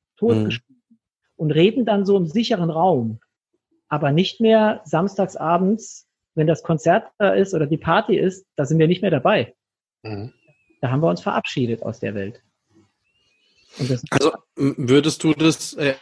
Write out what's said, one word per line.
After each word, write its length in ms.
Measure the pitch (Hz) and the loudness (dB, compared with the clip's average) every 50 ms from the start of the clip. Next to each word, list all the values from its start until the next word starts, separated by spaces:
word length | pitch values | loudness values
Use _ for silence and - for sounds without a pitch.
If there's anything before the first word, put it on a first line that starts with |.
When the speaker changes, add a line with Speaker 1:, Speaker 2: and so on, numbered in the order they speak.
| _ _ _ | _ _ _
Speaker 1:
totgeschwiegen 640 | - - 233 233 110 107 107 113 113 _ _ _ _ _ _ | -2 0 0 2 2 0 -2 -4 -6 _ _ _ _ _ _
Speaker 2:
Mhm. 60 | _ _ _ _ _ _ _ _ _ | _ _ _ _ _ _ _ _ _
Speaker 1:
und 140 | - 160 151 | -6 -4 0
reden 340 | 147 156 170 208 220 277 233 | 2 4 4 4 2 2 0
dann 220 | 220 214 202 196 | 0 0 0 2
so 100 | 185 202 | 2 2
im 100 | 196 175 | 2 2
sicheren 440 | 160 147 220 233 - 240 185 170 165 | 0 -2 -2 -2 0 0 -2 -2 -2
Raum. 500 | 156 160 170 190 170 131 117 113 110 110 _ _ _ _ _ _ _ _ _ _ _ _ _ - | 0 0 2 2 2 2 0 -4 -6 -10 _ _ _ _ _ _ _ _ _ _ _ _ _ -6
Aber 240 | 151 147 156 143 143 | -4 -2 0 0 2
nicht 280 | 160 190 - - - | 2 0 0 -2 0
mehr 400 | 233 220 220 220 214 214 - - - | 2 4 4 4 4 2 0 -2 -6
samstags 520 | 151 - 156 180 202 196 - 196 185 - | -4 -2 0 0 -2 -2 -2 -4 -4 -4
abends, 720 | - 147 156 170 175 185 185 220 220 - - - - _ _ _ _ _ _ - | -4 -2 0 0 2 2 0 0 -2 -4 -10 -20 -20 _ _ _ _ _ _ -4
wenn 100 | 160 151 156 | -2 0 2
das 160 | 160 151 - | 0 0 0
Konzert 420 | - 165 156 - 165 175 220 220 - _ - | -2 -2 0 2 2 2 2 0 -4 _ -2
da 120 | 208 190 | 0 2
ist 240 | 190 202 196 190 196 | 2 2 0 0 0
oder 120 | 160 156 | -2 -2
die 100 | 139 160 | 0 -2
Party 400 | 151 - 165 165 202 226 - 202 | -2 -2 0 0 0 2 0 0
ist, 280 | - 147 185 185 - - _ _ | 0 0 0 -4 -6 -12 _ _
da 80 | - 143 | -4 -2
sind 140 | 131 156 160 | 0 2 4
wir 80 | 160 160 | 4 4
nicht 140 | 180 180 - | 2 0 0
mehr 80 | 196 165 | 0 0
dabei. 420 | 135 127 180 214 175 117 - - _ _ _ _ _ _ _ _ _ - | 0 2 2 0 0 -2 -4 -8 _ _ _ _ _ _ _ _ _ -12
Speaker 3:
Mhm. 300 | 110 107 98 104 131 - _ _ _ _ _ _ _ _ _ | -10 -10 -8 -10 -12 -14 _ _ _ _ _ _ _ _ _
Speaker 1:
Da 100 | - 123 | -6 -4
haben 100 | 127 139 156 | -2 0 0
wir 60 | 165 | 0
uns 120 | 175 175 | -2 -2
verabschiedet 600 | - 202 - - - - - 147 123 113 117 113 - | -4 -4 -4 -4 -4 -6 -4 -4 -4 -4 -4 -6 -6
aus 180 | 117 110 - | -8 -10 -8
der 140 | - 110 104 | -8 -8 -6
Welt. 280 | 104 98 101 113 - _ _ _ _ _ _ _ _ _ _ _ _ _ _ _ _ _ _ _ _ _ _ _ _ _ _ - - | -6 -8 -8 -10 -14 _ _ _ _ _ _ _ _ _ _ _ _ _ _ _ _ _ _ _ _ _ _ _ _ _ _ -10 -6
Und 120 | - 123 | -4 -2
das 120 | 135 120 - - | -2 -4 -4 -4
Speaker 2:
Also, 220 | - 135 139 160 - - _ _ _ | -2 0 0 0 0 -2 _ _ _
m-, 180 | - 143 139 - | -4 -2 -2 -2
würdest 480 | - 143 117 131 143 143 156 151 - - | -2 0 2 4 4 4 2 -2 -2 0
du 80 | 160 151 | 0 0
das, 420 | - 160 160 151 - - - - | 2 2 0 0 0 -4 -12 -8
äh, 200 | - 151 143 135 - | -4 -4 -4 -4 -4